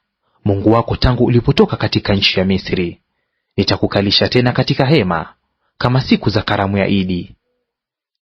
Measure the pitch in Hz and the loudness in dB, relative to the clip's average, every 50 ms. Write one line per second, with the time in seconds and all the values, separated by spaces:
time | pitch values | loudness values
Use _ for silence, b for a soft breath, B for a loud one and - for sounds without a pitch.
0 | _ _ _ _ _ _ _ _ - 101 101 101 101 107 110 117 - - 107 - | _ _ _ _ _ _ _ _ -2 -2 -2 2 2 2 2 2 2 -2 -2 0
1 | - 127 123 120 123 117 117 120 117 143 135 - 214 - - - - 104 - 107 | 0 0 2 2 2 2 2 2 2 2 2 2 2 2 0 -4 -4 -2 -2 -2
2 | - - 101 196 196 - - 202 92 - 95 - - - - 185 180 170 170 - | 0 0 0 0 0 0 0 0 0 0 0 -2 -2 -4 -4 -4 -4 -4 -6 -12
3 | _ _ _ _ _ _ _ _ _ _ _ - 101 - 101 - - 98 - 101 | _ _ _ _ _ _ _ _ _ _ _ -2 -2 0 0 -2 -2 0 0 0
4 | 98 101 - - 104 - - 123 123 123 120 - 127 - 127 - 135 127 165 143 | 0 0 2 0 0 2 2 2 0 2 0 0 -2 0 0 0 0 2 2 2
5 | 98 90 85 80 - - - _ _ _ _ _ _ _ _ - - 123 127 131 | 2 0 -2 -4 -6 -8 -14 _ _ _ _ _ _ _ _ -4 -2 0 0 0
6 | - - 226 - - 110 101 107 - - 104 101 98 98 101 101 95 98 101 98 | 2 0 0 0 0 -2 -2 -2 -2 -2 -2 0 0 0 0 0 0 0 0 0
7 | 92 92 92 87 92 - - _ _ _ _ _ _ _ _ _ _ _ _ _ | 0 -2 -4 -6 -8 -10 -16 _ _ _ _ _ _ _ _ _ _ _ _ _
8 | _ _ _ _ | _ _ _ _